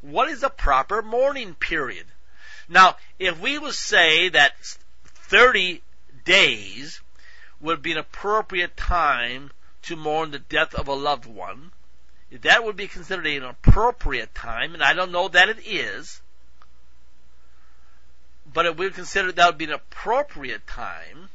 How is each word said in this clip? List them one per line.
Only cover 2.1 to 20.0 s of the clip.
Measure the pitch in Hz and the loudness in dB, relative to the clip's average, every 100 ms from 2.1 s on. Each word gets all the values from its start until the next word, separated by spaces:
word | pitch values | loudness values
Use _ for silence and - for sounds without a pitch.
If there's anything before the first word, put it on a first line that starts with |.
| - - - - - - | -12 -12 -12 -12 -12 2
Now, | 170 185 - - - | 8 8 8 -8 -4
if | 185 160 | -2 -2
we | 208 294 | -4 -4
would | 294 | -4
say | - - 202 165 156 180 | -6 2 4 6 6 4
that | 156 143 - | 6 6 4
thirty | - - - - - - - 196 247 233 185 170 - - - 135 - | -10 -10 -12 -12 -12 -12 2 6 8 6 0 -4 -10 -12 -12 -10 4
days | 185 170 117 98 101 147 - - - - - - - | 6 6 2 -6 -10 -10 -10 -12 -12 -12 -12 -10 -8
would | 151 160 | -4 -4
be | 139 | -2
an | 160 | -4
appropriate | 147 - 196 214 208 185 175 - | -6 -8 -2 0 0 -2 -4 -4
time | - 175 151 127 120 127 139 - - - | 0 2 2 2 0 -6 -10 -12 -12 -12
to | - 165 | -10 -6
mourn | 156 156 160 | -2 -2 -2
the | 139 | -6
death | 123 151 156 - | -4 0 0 -2
of | - | -4
a | |
loved | 139 143 143 135 | -2 -2 -2 -4
one, | 104 90 101 165 - - - - - - 127 | -12 -10 -10 -12 -12 -12 -12 -12 -12 -12 -6
that | 143 202 | 4 4
would | 233 202 | 4 -6
be | 196 | -8
considered | - 160 185 156 | -10 -6 -4 -2
an | 147 | -2
appropriate | 127 123 - 190 226 - 151 127 110 - | -6 4 10 10 8 2 -2 -2 -4 -8
time, | 117 113 143 | -6 -4 -4
and | 165 | 2
I | 143 | 4
don't | 156 185 | 4 2
know | 175 190 | 0 2
that | 175 190 | 6 6
it | 214 226 | 4 -4
is, | 190 117 101 151 - - - - - - - - - - - - - - - - - - - - - - - - | -4 -4 -6 -8 -12 -12 -12 -12 -12 -12 -12 -12 -12 -12 -12 -12 -12 -12 -12 -12 -12 -12 -12 -12 -12 -12 -12 -8
but | 139 170 | 0 0
if | 160 | 2
we | 190 | -4
consider | 185 175 196 190 | -4 -4 -2 0
that | 180 175 | 4 4
would | 156 | 4
be | 156 | -4
an | |
appropriate | 147 - - | -6 -8 -8